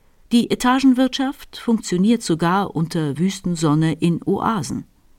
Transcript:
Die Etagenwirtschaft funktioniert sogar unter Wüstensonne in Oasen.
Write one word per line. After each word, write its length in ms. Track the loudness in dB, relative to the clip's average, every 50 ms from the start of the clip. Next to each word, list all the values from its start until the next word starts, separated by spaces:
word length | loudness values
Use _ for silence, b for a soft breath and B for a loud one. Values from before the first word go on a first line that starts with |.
| _ _ _ _ _ _ 2
Die 180 | 2 2 2
Etagenwirtschaft 1080 | -2 0 2 2 2 4 4 4 4 4 2 0 0 -2 -4 -6 -6 -10 -16 -20 -20 -8
funktioniert 640 | -2 -2 -2 -2 -2 -2 -2 2 2 2 2 2 0
sogar 520 | -2 -2 0 0 0 0 0 -2 -2 -2
unter 440 | -4 -4 -2 -2 -2 -2 -2 -2 -2
Wüstensonne 760 | -2 -2 -2 -4 -4 -6 -2 0 2 2 4 4 2 2 0
in 300 | 0 0 0 0 0 -2
Oasen. 600 | -2 -2 0 0 -2 -2 -2 -4 -6 -6 -8 -10 -12 _ _ _ _ _